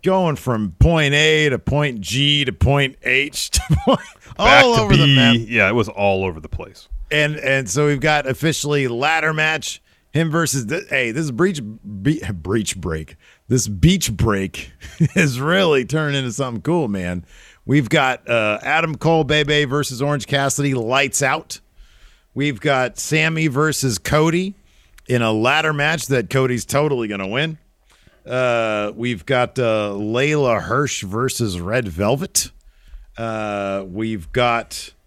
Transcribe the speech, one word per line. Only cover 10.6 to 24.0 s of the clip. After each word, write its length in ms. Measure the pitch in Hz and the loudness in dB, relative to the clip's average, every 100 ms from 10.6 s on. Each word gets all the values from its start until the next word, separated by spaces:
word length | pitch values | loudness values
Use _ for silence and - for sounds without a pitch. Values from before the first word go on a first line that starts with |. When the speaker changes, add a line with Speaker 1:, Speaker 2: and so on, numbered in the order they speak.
| 107 | -4
Speaker 1:
the, 200 | 165 - | -6 -4
hey, 220 | 139 120 | -2 -2
this 140 | 113 | -2
is 60 | 156 | -4
breach, 300 | 117 185 151 107 110 101 101 | 0 -2 -2 -10 -12 -14 -4
be-, 200 | 101 165 - | -2 -2 -4
breach 460 | 95 80 113 98 95 | -8 -2 -2 -2 -6
break. 380 | 87 80 78 - _ _ - | -6 -6 -8 -18 _ _ -2
This 200 | 127 107 | -2 0
beach 420 | 98 156 190 - 101 | 2 4 4 -2 0
break 560 | 110 101 95 - - - - | 0 2 -2 -8 -16 -18 -20
<laughs> 220 | - 160 | -2 0
has 240 | - 156 123 | 2 0 0
really 460 | 143 185 185 139 | 0 2 4 2
turned 320 | 120 156 156 139 | 0 -2 -2 -2
into 160 | 127 | -4
something 300 | 110 131 117 | -4 -6 -4
cool, 260 | - 170 127 | -2 0 0
man. 380 | 98 90 90 - - - _ - | -2 -4 -6 -8 -20 -20 _ 0
We've 240 | 139 113 | 2 2
got, 360 | 139 131 123 - | 2 2 0 0
uh, 300 | 117 107 104 | 0 2 -2
Adam 340 | 127 156 165 151 | 0 0 0 -2
Cole, 280 | 156 165 | 2 2
Bebe 400 | 143 151 143 147 143 | 2 2 2 2 2
versus 340 | 143 143 120 | -2 -4 -4
Orange 260 | 143 147 - | -2 -2 -2
Cassidy, 460 | 139 139 135 143 | 0 0 0 0
lights 500 | 131 110 131 143 - | 0 0 2 2 0
out. 380 | 135 151 - - _ _ - _ - _ _ | 0 -2 -6 -18 _ _ -20 _ -20 _ _
We've 240 | 127 143 120 | -4 -4 -2
got 400 | 147 135 123 - | 0 0 0 -4
Sammy 500 | - 156 156 160 160 | -2 0 0 0 0
versus 500 | 131 156 139 135 | 0 0 0 -2
Cody 560 | 110 | -2